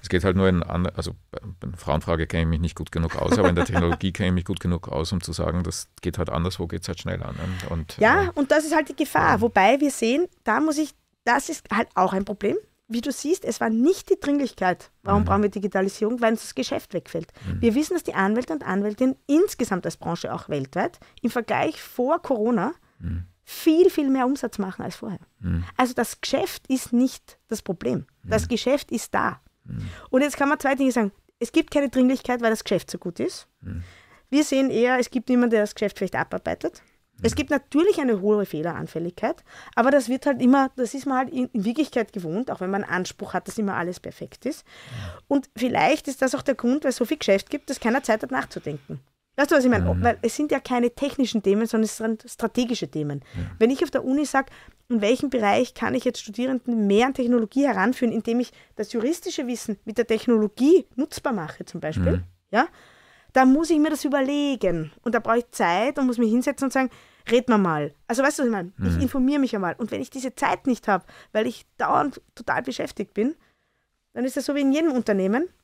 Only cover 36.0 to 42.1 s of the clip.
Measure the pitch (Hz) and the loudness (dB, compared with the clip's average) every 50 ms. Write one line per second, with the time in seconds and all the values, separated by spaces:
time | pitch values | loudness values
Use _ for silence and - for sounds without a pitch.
36 | 196 180 - - 151 - - 180 _ - 85 - - 330 - - _ _ _ _ | -6 -4 -2 -4 -4 -4 -6 -6 _ -6 -6 -4 -4 -8 -8 -8 _ _ _ _
37 | _ _ _ - - 233 - - 294 - 294 269 - _ - 285 339 415 403 349 | _ _ _ -2 -2 0 0 0 -2 0 0 -2 -2 _ 0 2 4 4 4 2
38 | 294 247 226 190 180 208 214 208 196 - - 151 156 170 165 - 156 160 - 160 | 2 0 0 0 2 2 2 2 0 -2 -4 -4 -4 -4 -4 -6 -8 -8 -6 -6
39 | 170 175 - - - 247 330 - _ _ - - - - - - 226 262 277 285 | -6 -6 -6 -4 -4 -4 -4 -6 _ _ -20 -20 -20 -6 -2 2 4 6 6 4
40 | 247 220 254 262 - 294 277 240 247 240 269 277 269 262 _ - 254 220 - 277 | 4 2 -4 0 0 0 0 4 4 6 6 6 4 2 _ -4 -4 -4 -4 -6
41 | 262 285 262 254 269 240 - 254 254 - _ 226 185 220 233 302 302 - - 254 | -4 -2 -2 -2 -2 -2 -2 -4 -4 -2 _ -2 -2 -2 0 0 -2 0 0 -2
42 | 220 - | -2 -2